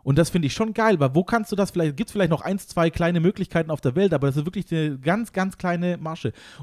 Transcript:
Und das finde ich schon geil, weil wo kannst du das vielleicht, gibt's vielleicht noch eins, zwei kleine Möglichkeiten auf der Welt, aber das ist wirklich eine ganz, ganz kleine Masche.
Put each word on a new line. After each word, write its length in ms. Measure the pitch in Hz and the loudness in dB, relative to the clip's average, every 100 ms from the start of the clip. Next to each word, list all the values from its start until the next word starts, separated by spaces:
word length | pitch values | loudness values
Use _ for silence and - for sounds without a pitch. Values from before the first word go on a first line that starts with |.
Und 140 | 135 139 | 2 4
das 120 | 165 | 4
finde 180 | 180 139 | 2 0
ich 60 | |
schon 200 | - 220 | -2 -4
geil, 260 | 214 220 180 | 0 2 4
weil 160 | 135 143 | 4 2
wo 80 | |
kannst 280 | 190 233 214 | 2 0 -2
du 20 | 196 | -2
das 160 | 196 | -2
vielleicht, 240 | 175 160 139 | 0 -2 -2
gibt's 160 | - | -4
vielleicht 180 | 208 175 | 0 2
noch 100 | 156 | 0
eins, 260 | 156 196 - | -2 -6 -4
zwei 220 | - 165 | 0 0
kleine 320 | - 170 175 | 2 0 2
Möglichkeiten 500 | 165 - 185 170 160 | 2 0 -2 -2 -2
auf 80 | 151 | -2
der 160 | 135 135 | 0 2
Welt, 180 | 196 | 2
aber 140 | 151 139 | 2 0
das 80 | 139 | 0
ist 100 | 151 | -4
wirklich 240 | 202 - | -6 -4
eine 280 | 160 151 135 | -2 -2 -2
ganz, 320 | 139 208 233 | -2 -2 -2
ganz 260 | - 190 - | -4 -4 -4
kleine 400 | 185 175 175 175 | -4 -2 -2 -4
Masche. 360 | 156 160 117 - - - | -8 -6 -6 -6 -18 -16